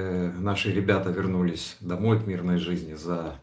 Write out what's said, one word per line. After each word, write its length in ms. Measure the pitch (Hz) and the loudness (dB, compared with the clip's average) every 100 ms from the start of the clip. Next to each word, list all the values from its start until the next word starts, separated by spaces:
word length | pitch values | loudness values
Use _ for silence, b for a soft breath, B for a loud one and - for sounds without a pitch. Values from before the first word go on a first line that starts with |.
| 95 90 87 90 | -2 0 -2 -2
наші 320 | 101 95 107 | -2 0 0
ребята 380 | 95 98 95 90 | 2 4 2 2
вернулись 680 | 90 92 92 90 85 - - | 0 0 2 2 0 -6 -10
домой 380 | 87 90 110 110 | -6 0 4 4
к 60 | 104 | 2
мирній 320 | 90 90 87 | -2 2 2
житті. 380 | 87 85 78 78 | 0 -2 -4 -8
За 360 | 85 85 78 69 | -4 -4 -4 -10